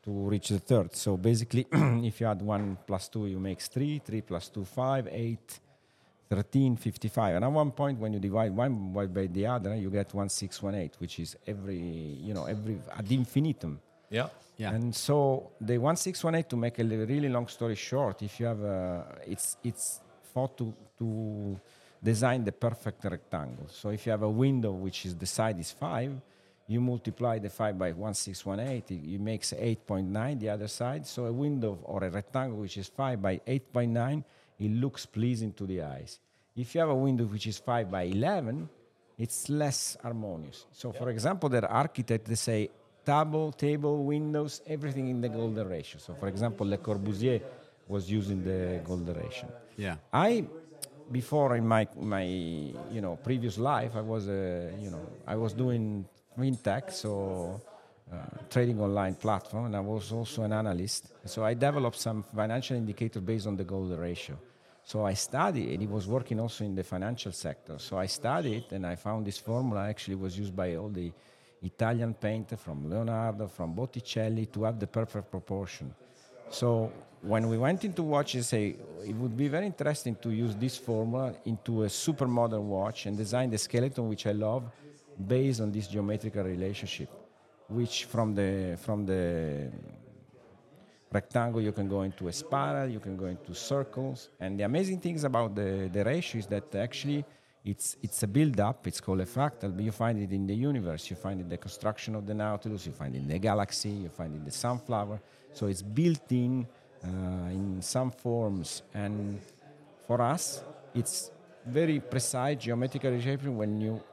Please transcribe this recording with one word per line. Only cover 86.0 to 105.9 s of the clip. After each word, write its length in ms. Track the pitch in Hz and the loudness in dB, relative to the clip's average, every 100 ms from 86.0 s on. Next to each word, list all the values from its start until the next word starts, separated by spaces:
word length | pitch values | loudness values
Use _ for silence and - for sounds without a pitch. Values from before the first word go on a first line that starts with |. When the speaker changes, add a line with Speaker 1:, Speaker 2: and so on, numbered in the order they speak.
| 101 104 110 104 | 0 0 -2 -2
Speaker 1:
relationship, 680 | 92 90 95 101 98 - - - - _ _ _ - | 0 0 -2 -2 -6 -6 -8 -12 -20 _ _ _ -4
which 360 | 110 117 - | 0 0 -2
from 300 | - 117 110 | -2 2 2
the, 440 | 101 98 98 92 85 | 4 2 2 0 -2
from 240 | - 104 | -2 0
the 640 | 98 95 87 82 80 73 67 50 - - - - - - - - - - - - _ | 2 2 2 2 0 -2 -4 -8 -14 -18 -20 -20 -20 -20 -20 -20 -20 -20 -20 -20 _
rectangle 480 | 101 - 123 117 113 | -2 0 0 2 2
you 120 | 107 | 0
can 160 | 107 98 | 0 0
go 140 | 98 | 0
into 260 | 95 - 90 | 0 -2 -6
a 40 | |
spiral, 560 | 82 - 139 143 143 135 | -6 -2 0 2 0 -2
you 120 | 110 | -4
can 160 | 101 92 | -6 -6
go 100 | 95 | -4
into 280 | 87 - | -6 -8
circles. 720 | 85 - 139 135 - 135 131 - _ | -10 -2 0 0 -4 -4 -6 -12 _
And 200 | 95 98 | -4 0
the 60 | |
amazing 360 | 104 147 190 185 | 2 2 2 0
things 240 | 175 165 | -2 0
about 300 | 147 120 113 | 2 2 2
the, 360 | 101 101 95 95 | 0 0 0 0
the 120 | 95 | 2
ratio 340 | 101 160 175 113 | 2 2 0 -4
is 80 | 104 | -2
that 280 | 101 - | -4 -2
actually 500 | 98 117 - 139 143 143 - _ _ | -2 -2 -2 -2 -2 -2 -12 _ _
it's, 320 | 101 101 - - | -6 -4 -4 -6
it's 200 | 101 - | -6 -2
a 40 | 104 | 2
build-up, 600 | 117 156 117 101 120 - | 6 6 6 4 2 -4
it's 140 | - | -6
called 200 | - 95 | 0 0
a 60 | 90 | 2
fractal, 480 | 127 147 - 101 | 2 0 0 -4
but 100 | 90 | -2
you 80 | 110 | -2
find 300 | 104 117 107 | 2 2 2
it 100 | 98 | 0
in 140 | 98 98 | 0 0
the 80 | |
universe, 560 | 107 139 135 87 80 - | 2 2 2 0 -4 -6
you 60 | 92 | -6
find 240 | 98 95 | -4 -4
it 40 | |
in 40 | 87 | -4
the 100 | 87 | -6
construction 560 | 98 - 107 104 - | -8 -2 -2 -2 -4
of 120 | 107 101 | -4 -2
the 80 | |
Nautilus, 520 | 107 107 104 110 104 82 | 0 0 0 -4 -6 -6
you 60 | |
find 220 | 69 71 | -6 -6
it 40 | 65 | -4
in 100 | 69 | -2
the 100 | 82 | 2
galaxy, 520 | 107 104 101 - 104 | 4 4 2 -2 -4
you 180 | 101 87 | -4 -6
find 260 | - 82 | -8 -8
it 40 | 76 | -6
in 60 | |
the 60 | 73 | -8
sunflower. 680 | - 120 123 120 113 104 104 - - - | -4 -2 -2 -2 -2 -2 -6 -12 -20 -20
So 140 | - 104 | -2 -2
it's 160 | 92 | -2
built 480 | 101 | -2